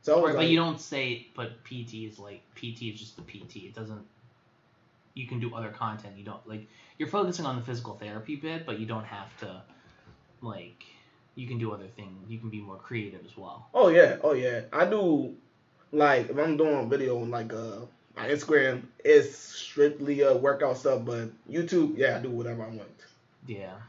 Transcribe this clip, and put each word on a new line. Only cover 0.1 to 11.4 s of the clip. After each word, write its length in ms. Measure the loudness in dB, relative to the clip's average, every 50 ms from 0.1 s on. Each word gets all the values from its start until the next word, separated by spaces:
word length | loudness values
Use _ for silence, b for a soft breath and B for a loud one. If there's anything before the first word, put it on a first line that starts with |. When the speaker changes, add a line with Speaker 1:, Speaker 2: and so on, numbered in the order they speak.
| 4
Speaker 1:
I 20 |
was 80 | 4 4
Speaker 2:
Right, 80 | 4 2
but 60 | 2
Speaker 1:
like 100 | 4 4
Speaker 2:
you 80 | 4
don't 240 | 4 4 0 -2 -6
say, 480 | -10 -8 -6 -6 -4 -4 -6 -8 -10 -16 _
but 260 | -10 -10 -10 -10 -16 -16
P 220 | -14 -12 -12 -12
T 220 | -12 -12 -12 -14
is, 120 | -14 -14 -16
like, 240 | -18 -18 -20 -20 _ _ _
P 180 | -14 -12 -12 -12
T 140 | -10 -10 -10
is 100 | -10 -12
just 160 | -16 -20 -18
the 80 | -20 -20
P 180 | -18 -18 -18
T. 200 | -20 -18 -18 -18
It 140 | -18 -18 -16
doesn't, 280 | -14 -14 -14 -14 -16 -18 _ _ _ _ _ _ _ _ _ _ _ _ _ _ _ _ _ _ _ _ _ _
you 140 | -16 -12 -8
can 100 | -8 -6
do 160 | -6 -6 -8
other 140 | -8 -10 -10
content. 460 | -8 -8 -8 -8 -8 -10 -14 -16 -18 -18
You 60 | -16
don't, 200 | -16 -16 -16 _ -14
like, 180 | -14 -14 -14 b b b b b b b
you're 100 | -8 -4
focusing 380 | -2 -2 -2 -2 -2 -4 -6
on 80 | -6 -6
the 80 | -6 -6
physical 320 | -6 -8 -8 -8 -10 -12
therapy 400 | -12 -12 -12 -12 -12 -10 -10 -12
bit, 320 | -10 -8 -10 -10 -10 -8
but 140 | -10 -8 -8
you 60 | -8
don't 180 | -8 -8 -8 -8
have 320 | -10 -14 -14 -16 -16 -16 -16
to, 240 | -16 -14 -14 -16 -20 _ b b b b b b b b b b _ _ _ _ -14
like, 400 | -12 -12 -12 -16 -18 -20 _ -20 -20 -20 b b b b b b b _
you 100 | -14